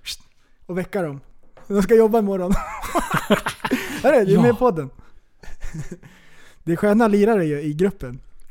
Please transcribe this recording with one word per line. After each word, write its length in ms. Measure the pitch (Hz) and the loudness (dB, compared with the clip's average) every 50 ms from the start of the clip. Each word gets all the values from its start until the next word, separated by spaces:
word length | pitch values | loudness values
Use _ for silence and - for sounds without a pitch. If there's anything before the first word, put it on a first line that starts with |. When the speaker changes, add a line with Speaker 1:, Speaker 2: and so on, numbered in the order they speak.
| - - - - - _ _ _ _ _ _ _ - | -16 -16 -16 -16 -18 _ _ _ _ _ _ _ -16
Speaker 1:
och 120 | - 175 185 | -10 -8 -8
väcka 240 | 170 - - 202 | -8 -6 -6 -6
dem. 180 | 175 147 139 135 - - - - - - - - - | -6 -6 -8 -12 -16 -20 -20 -20 -20 -20 -20 -16 -8
De 160 | - 196 202 | -4 0 0
ska 120 | 185 175 233 | 2 6 6
jobba 240 | 226 226 214 226 226 | 6 6 6 4 2
imorgon. 340 | 208 196 196 185 180 185 | 2 0 -2 -2 0 0
<laughs> 1500 | 196 - - - - - - - - 339 - - 370 - - - 208 - - - - - - - 262 - - - - - | 0 0 -2 -4 -12 -12 -8 -6 -4 -4 -2 -2 -4 -2 0 2 0 0 0 -4 -10 -8 -6 -4 -4 -4 -4 -6 -6 0
Hörru, 220 | - 262 311 247 202 | 2 4 4 4 4
du 60 | 180 | 4
är 20 | 165 | 4
Speaker 2:
Ja. 80 | 220 | 4
Speaker 1:
med 120 | 233 240 233 | 4 4 2
i 20 | |
podden. 340 | - 254 240 180 156 135 135 - - - - - - _ _ _ _ - - - - - - - 156 135 - 180 - - - - - - - - - - - - - - | 2 2 0 0 -2 -6 -10 -14 -20 -20 -20 -20 -20 _ _ _ _ -14 -12 -10 -10 -10 -10 -10 -10 -12 -12 -14 -16 -20 -20 -20 -20 -20 -20 -20 -20 -20 -20 -20 -10 -6
Det 80 | 160 | -4
är 40 | 170 | -2
sköna 320 | 160 208 208 208 226 240 214 | 0 2 2 4 4 4 4
lirare 380 | 202 208 202 226 226 196 165 | 2 2 2 2 2 2 0
ju 140 | 151 147 143 | -2 -2 -4
i 120 | 160 151 147 | -6 -4 -2
gruppen. 460 | 156 185 202 196 - 139 123 123 127 - - - - - - | -2 -2 -2 -2 -6 -12 -14 -14 -16 -18 -20 -20 -20 -20 -20